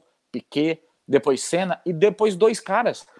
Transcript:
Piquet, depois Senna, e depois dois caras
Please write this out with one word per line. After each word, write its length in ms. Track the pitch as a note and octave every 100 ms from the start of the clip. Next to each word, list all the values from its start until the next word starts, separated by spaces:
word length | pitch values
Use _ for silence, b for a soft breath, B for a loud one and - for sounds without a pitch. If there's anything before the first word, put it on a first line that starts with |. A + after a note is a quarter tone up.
| _ _ _
Piquet, 520 | A#2+ - C#3+ D#3 D#3+ _ _ -
depois 340 | C3+ D3 C3
Senna, 400 | - E3+ F#3 - F3
e 80 |
depois 420 | D#3+ G#3 - A3 F3+
dois 240 | A3 A3+
caras 480 | - G3+ A3 B2 -